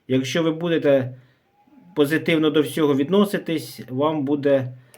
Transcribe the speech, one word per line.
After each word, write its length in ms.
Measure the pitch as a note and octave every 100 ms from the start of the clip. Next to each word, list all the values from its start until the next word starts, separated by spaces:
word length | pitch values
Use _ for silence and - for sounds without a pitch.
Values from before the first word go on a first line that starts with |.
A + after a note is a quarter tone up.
| -
Якщо 340 | C3 C3 F3
ви 80 | D#3+
будете 640 | D#3 E3+ D#3+ D3 C#3 B2 - _ _ _ _ _ - - -
позитивно 540 | C#3+ D#3 D#3+ E3 D#3
до 120 | D3+
всього 320 | C#3 E3 D3
відноситись, 840 | C#3 D3 G3 G3+ F3+ D#3+ D#3+ B2 - -
вам 360 | B2+ D3+ D#3
буде 480 | C3+ D3 C#3+ C#3 B2+ - _